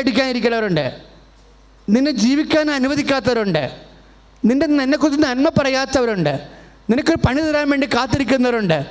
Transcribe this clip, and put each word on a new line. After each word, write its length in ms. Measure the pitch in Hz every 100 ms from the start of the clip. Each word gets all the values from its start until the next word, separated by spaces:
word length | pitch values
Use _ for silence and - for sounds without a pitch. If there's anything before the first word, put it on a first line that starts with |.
അടിക്കാനിരിക്കണവരുണ്ട്, 840 | 269 226 262 247 233 226 214 160 131 - - - - _ - _ _ _ - 226
നിന്നെ 160 | 285 247
ജീവിക്കാൻ 420 | 220 285 311 311 302 277
അനുവദിക്കാത്തവരുണ്ട്, 840 | 262 285 254 269 226 240 202 160 127 - - - - - _ - 214
നിന്റെ, 180 | 269 320 294
നിന്നെക്കുറിച്ച് 420 | 262 294 302 285 294
നന്മ 200 | 247 311 320
പറയാത്തവരുണ്ട്, 760 | 277 262 269 262 240 202 151 135 - - - - -
നിനക്കൊരു 280 | 233 311 330 247
പണി 160 | 262 311
തരാൻ 200 | 294 285
വേണ്ടി 160 | 285 277 240
കാത്തിരിക്കുന്നവരുണ്ട്. 840 | 262 285 233 269 247 233 196 156 135